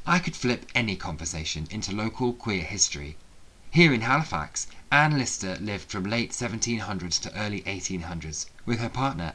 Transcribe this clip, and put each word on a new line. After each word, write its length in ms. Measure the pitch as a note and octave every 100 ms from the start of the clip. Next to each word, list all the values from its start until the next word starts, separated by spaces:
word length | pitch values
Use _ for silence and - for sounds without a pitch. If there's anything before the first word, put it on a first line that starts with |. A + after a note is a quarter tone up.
| D#3+
I 120 | F3
could 180 | E3 -
flip 340 | B2 A#2+ -
any 220 | A#2+ A2+ F#2
conversation 680 | - D#2 D#2+ D#2+ D#2 E2 D#2
into 220 | G#2+ F#2
local 400 | G2+ A2 A2 B2
queer 300 | A#2+ A2 F#2+
history. 540 | E2+ G2+ - D2 D2 D#2 - - - - -
Here 220 | D#3+ E3
in 80 | A#2+
Halifax, 640 | A2+ C#3+ D3+ E2+ D2 - - - -
Anne 280 | C#3+ D#3 D3
Lister 380 | A#2+ - F#2+ F#2
lived 340 | G#2 G2 -
from 140 | G#2
late 280 | F#2+ A#2 A2+
seventeen 460 | - B2 A2+ A#2 A2+
hundreds 400 | G#2 F#2+ F2 -
to 160 | -
early 280 | G2+ G#2+ G2+ G2
eighteen 360 | F#2+ - F#2
hundreds 440 | E2+ E2+ D#2 D#2 - -
with 140 | - A#2
her 100 | A#2
partner, 460 | B2 C3+ B2 E2